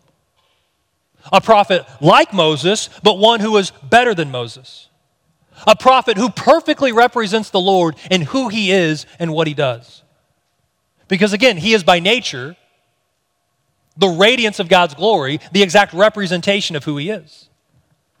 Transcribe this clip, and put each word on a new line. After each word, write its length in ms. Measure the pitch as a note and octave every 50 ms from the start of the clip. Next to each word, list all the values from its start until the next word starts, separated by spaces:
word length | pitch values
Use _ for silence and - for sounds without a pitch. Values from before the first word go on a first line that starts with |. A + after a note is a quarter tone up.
| _ _ _ _ _ _ _ _ _ _ _ _ _ _ _ _ _ _ _ _ _ _ _ _ _ -
A 100 | F#3 F#3+
prophet 440 | - - A3 G#3 G3 - F#3+ E3+ - - - -
like 320 | C#3+ E3 G#3 C4+ E4 - G3+
Moses, 560 | F#3 D#3+ D#3 D#3 C#3 B2+ F3+ G#3+ G#3+ - - - - -
but 160 | G#3 F#3+ F#3+
one 220 | G#3 A3+ A#3 A3+
who 100 | G3+ A3
was 200 | A3 G#3 F#3+ - - _ -
better 320 | C3 - A#3 B3+ B3 G#3
than 160 | E3+ D#3 C#3
Moses. 560 | B2+ B2 A#2+ A#2 - - B2+ - - - - _ _ _ _ _ _ _ _ _ _ _ _ _ _ - - -
A 80 | -
prophet 420 | - - B3+ C4 C4 - B3+ G#3+ F#3+
who 120 | A#3+ A#3
perfectly 640 | - - - A#3+ D4 E4 - - D4+ - C#4 B3+
represents 600 | A3 A3+ A#3+ B3 - A#3 A3 F#3 G3+ A3 G#3 -
the 80 | - F#3+
Lord 360 | F3+ G3 F#3+ F#3 F3 E3 D3+ - - -
in 120 | F#3 F#3
who 260 | D3+ - - C4+ C4 G#3+
he 240 | F#3+ A3+ G#3 F3+
is 340 | F#3+ F#3+ E3+ D#3 D#3 D3 - _ _ -
and 140 | F3 E3 D#3
what 120 | D#3+ E3
he 80 | D#3+ D3
does. 480 | C#3 D3 C3 A#2+ A#2 B2 _ - - _ _ _ _ _ _ _ _ _ _ _ _ _ _ _ _ _ _ _ _ _ -
Because 260 | F#3+ F3 G3+ G#3 G3
again, 240 | G3+ B3+ B3+ G#3 E3
he 160 | D3+ A3+ A3+
is 100 | G#3+ E3
by 160 | F3+ F3+ F3
nature 560 | E3+ G3 A#3+ B3+ - - - B2+ B2 D3 F3+ _ _ _ _ _ _ _ _ _ _ _ _ _ _ _ _ _ _ _ _ _ _ _ _ _ _ _ _ D#3
the 100 | F#3+ F#3+
radiance 520 | E3+ D#3+ G3 A3+ B3+ B3 A#3 G#3+ G3 -
of 100 | F#3+ E3
God's 260 | F#3+ F3 F3 E3 C#3
glory, 440 | C#3 F3 A3 A3 E3+ C3+ C3 C#3+ D3+ - -
the 120 | E3+ G3 G3+
exact 300 | F3+ D#3 G#3 G3+ - -
representation 800 | E3+ G3+ G#3+ - G#3 G3+ E3 F3+ F3 D#3+ G3+ G3+ G#3 - - F3
of 100 | D3 -
who 120 | D#3 D3 C#3+
he 120 | C#3+ F#3
is, 400 | G#3+ F#3 D#3 _ _ _ _ _ _ _ _ _ _ _ _ _ _ _ _ _ _ _